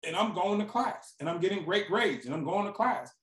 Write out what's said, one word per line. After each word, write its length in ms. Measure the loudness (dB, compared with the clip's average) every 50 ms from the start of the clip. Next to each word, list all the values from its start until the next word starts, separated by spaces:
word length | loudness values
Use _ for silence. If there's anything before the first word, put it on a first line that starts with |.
| -6
And 100 | -2 2
I'm 180 | 2 2 2 2
going 260 | 0 2 2 2 2
to 60 | 0
class, 480 | 0 0 0 0 0 -2 -6 -12 -20 -14 _
and 100 | -4 -2
I'm 100 | 0 2
getting 240 | 2 2 2 0 -2
great 220 | 0 0 0 2 2
grades, 380 | 0 2 2 2 0 -2 -4
and 80 | -6 -4
I'm 100 | -4 -2
going 200 | 0 0 0 0
to 60 | -2
class. 400 | 0 0 2 2 2 -2 -4 -10 -16 _